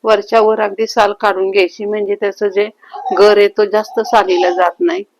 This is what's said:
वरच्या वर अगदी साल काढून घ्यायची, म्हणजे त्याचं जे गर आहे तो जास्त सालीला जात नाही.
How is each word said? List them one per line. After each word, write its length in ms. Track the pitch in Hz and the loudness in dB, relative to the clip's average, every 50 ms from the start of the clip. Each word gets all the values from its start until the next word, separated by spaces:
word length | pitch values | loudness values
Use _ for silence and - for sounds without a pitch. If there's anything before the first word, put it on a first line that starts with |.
| - | 2
वरच्या 380 | 220 220 202 202 - 226 226 | 2 2 2 0 0 0 2
वर 200 | 214 214 220 220 | 2 2 0 0
अगदी 260 | 214 208 196 190 226 | -2 -4 -2 -4 -6
साल 260 | 220 - 240 208 202 208 | -4 0 0 0 0 0
काढून 380 | _ - 208 190 185 190 190 | _ -2 -2 0 0 -4 -2
घ्यायची, 340 | 190 202 185 175 - - 208 | 0 0 0 0 -2 -8 -8
म्हणजे 300 | 202 214 214 208 196 202 | -6 -6 -6 -4 -6 -6
त्याचं 320 | 202 220 202 190 - 214 | -4 -4 -6 -6 -4 -6
जे 220 | 202 185 202 208 214 - _ _ - - - - - - | -4 -2 -2 -4 -4 -6 _ _ -18 -18 -12 -8 -6 2
गर 200 | - 202 208 208 | 4 4 6 6
आहे 100 | 208 202 | 4 4
तो 180 | 202 202 - 214 | 2 2 0 -2
जास्त 340 | 202 190 214 214 - - - | 0 0 -4 -4 -2 -6 -6
सालीला 500 | 220 - - 220 196 185 185 175 180 180 | -4 0 0 0 2 2 0 0 0 0
जात 300 | 175 185 180 175 175 _ | 0 2 0 0 0 _
नाही. 240 | 175 170 165 190 202 _ _ _ | -2 -2 -2 -4 -8 _ _ _